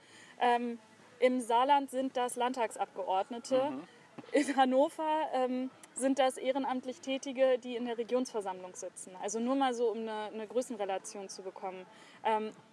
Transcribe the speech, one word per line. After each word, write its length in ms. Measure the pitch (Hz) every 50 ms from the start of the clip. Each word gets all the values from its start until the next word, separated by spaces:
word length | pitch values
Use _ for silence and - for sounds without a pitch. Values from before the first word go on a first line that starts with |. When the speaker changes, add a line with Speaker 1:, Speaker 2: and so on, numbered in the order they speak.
| - - - - - - - -
Speaker 1:
Ähm, 400 | - 247 240 240 240 240 233 233 - - - - - - - -
im 220 | 254 254 254 254
Saarland 480 | 233 214 233 233 262 277 285 285 277 262
sind 240 | 254 254 262 269 -
das 200 | 254 247 247 -
Landtagsabgeordnete. 1400 | 247 240 254 262 262 226 214 - 226 202 - - 202 185 180 190 190 208 - 240 233 - - 262 254 269 302
Speaker 2:
Mhm. 120 | 262 269 330 - - - - - - - - -
Speaker 1:
In 240 | - 277 277 254 277
Hannover, 720 | 269 262 254 254 262 285 330 - - 320 311 311 311 302 - -
ähm, 360 | 262 254 247 254 254 262 262 - - - - -
sind 240 | - 247 269 277 -
das 180 | 262 262 - -
ehrenamtlich 640 | - 254 262 277 262 262 262 254 - 254 247 -
Tätige, 560 | - 269 269 262 - 285 247 254 262 262 254 240
die 160 | 247 247 247
in 100 | 226 247
der 120 | 240 233 226
Regionsversammlung 760 | 233 202 240 254 262 - - 220 190 190 185 185 185 180 180
sitzen. 360 | - 190 180 - - - 196 185 180
Also 180 | 185 202 202 226
nur 160 | 233 240 269
mal 180 | 277 269 254 240
so, 160 | 226 247 226
um 100 | 208 226
eine, 300 | 226 220 214 214 214 202 -
eine 140 | 220 220 202
Größenrelation 800 | 208 247 247 - 247 202 202 190 190 185 - - - 202 196 185
zu 120 | - - 185
bekommen. 420 | 190 - - 202 190 185 185 185 - - - - - - - -
Ähm, 280 | 220 220 214 220 214 - - - _